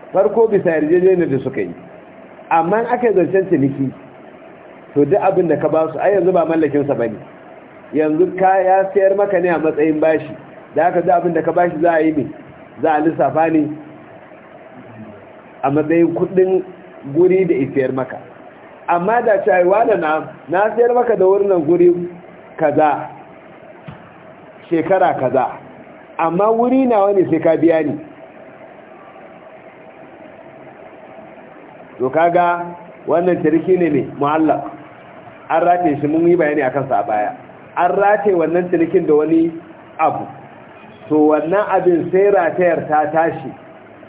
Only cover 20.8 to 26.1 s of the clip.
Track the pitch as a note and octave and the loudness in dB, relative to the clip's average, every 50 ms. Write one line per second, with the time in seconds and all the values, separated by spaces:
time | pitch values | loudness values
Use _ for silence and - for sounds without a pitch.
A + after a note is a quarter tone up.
20.8 | A#3+ A#3+ A#3+ B3 A#3+ A#3+ A3 F3+ F#3 F#3 G3 G3 G3+ G3+ F#3+ F3 D3+ C#3+ F3 F3 | 0 2 2 0 0 0 0 2 4 2 4 2 2 0 0 0 2 2 2 4
21.8 | F3 F3 E3+ F3 - - - - - - - - - - - - E3 D3 C#3+ D3 | 4 4 4 2 -4 -10 -12 -16 -20 -20 -20 -20 -20 -18 -8 -2 -2 0 2 2
22.8 | D#3 D3+ C3+ - - - - - - - - - - - - - - - - - | 2 2 0 -2 -6 -12 -14 -18 -20 -20 -20 -20 -20 -20 -20 -20 -20 -20 -20 -20
23.8 | - - - - - - - - - - - - - - - - - - E3 E3 | -20 -20 -20 -20 -20 -20 -20 -20 -20 -20 -20 -20 -20 -20 -20 -20 -8 -4 -2 -2
24.8 | D3+ D#3+ F#3+ F#3+ F#3 D#3+ C#3+ - C3 B2 B2+ C3+ A#2+ - - - - - - - | 0 2 2 2 2 0 0 0 -2 0 0 0 -2 -2 -6 -10 -18 -20 -20 -20
25.8 | - - - - - - | -20 -20 -20 -20 -20 -20